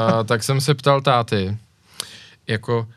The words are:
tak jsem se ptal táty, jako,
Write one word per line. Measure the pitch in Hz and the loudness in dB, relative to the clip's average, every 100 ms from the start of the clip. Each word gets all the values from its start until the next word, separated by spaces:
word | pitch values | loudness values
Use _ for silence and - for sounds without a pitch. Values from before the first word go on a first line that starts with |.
| 113 113 | 2 2
tak | 110 117 | 0 0
jsem | - 135 | 0 0
se | 135 | 0
ptal | 147 143 139 | 0 2 2
táty, | 143 123 113 104 95 107 - _ _ - - - - - - | 2 2 2 -2 -2 -4 -10 _ _ -18 -16 -18 -20 -16 -6
jako, | 110 - 117 113 | -6 -2 -4 -4